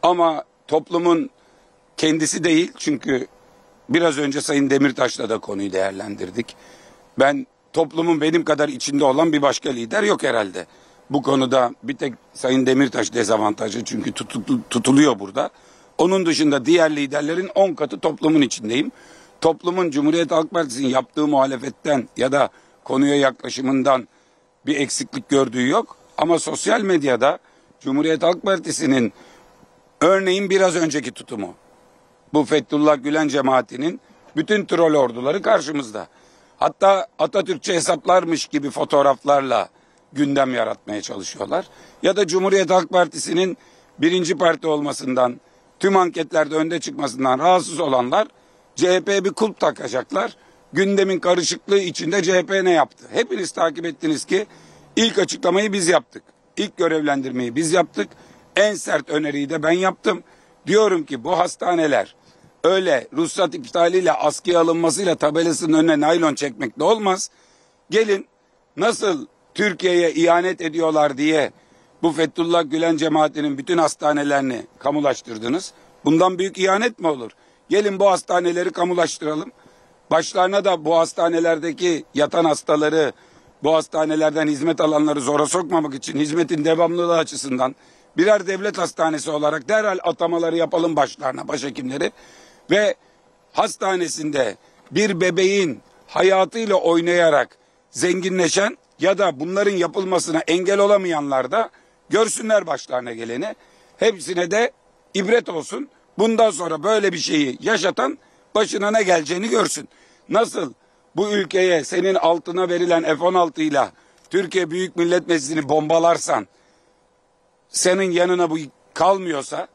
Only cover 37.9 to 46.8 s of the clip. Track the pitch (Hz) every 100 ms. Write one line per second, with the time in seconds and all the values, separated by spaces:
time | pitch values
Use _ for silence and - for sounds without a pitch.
37.9 | 165 180 185 175 160 - 147 139 135 -
38.9 | 147 143 131 139 143 135 117 90 _ _
39.9 | _ _ 139 143 139 131 123 110 107 -
40.9 | 104 95 107 92 - 98 147 - - -
41.9 | - 170 196 196 180 190 196 180 185 165
42.9 | 180 175 151 - 170 185 170 _ _ _
43.9 | - 156 185 165 170 170 160 160 151 143
44.9 | - 131 127 127 123 _ _ _ _ 196
45.9 | 196 180 170 156 165 151 156 160 170